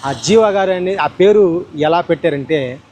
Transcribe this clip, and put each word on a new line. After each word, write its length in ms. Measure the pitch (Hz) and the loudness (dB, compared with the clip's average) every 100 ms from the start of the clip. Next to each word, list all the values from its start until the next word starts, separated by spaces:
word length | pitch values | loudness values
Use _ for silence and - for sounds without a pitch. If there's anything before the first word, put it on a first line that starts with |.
| 139 | -6
ఆ 60 | |
జీవ 360 | 131 123 220 220 | -6 0 2 2
గారు 240 | 196 190 | 0 -2
అని 240 | 185 180 196 | -2 -4 -4
ఆ 120 | 151 | -4
పేరు 580 | - 190 214 190 165 180 151 | 2 4 4 4 0 -6 -4
ఎలా 240 | 151 170 | 0 0
పెట్టారంటే 800 | 170 160 170 143 127 156 131 131 _ | 0 -2 -2 -4 -4 -4 -4 -10 _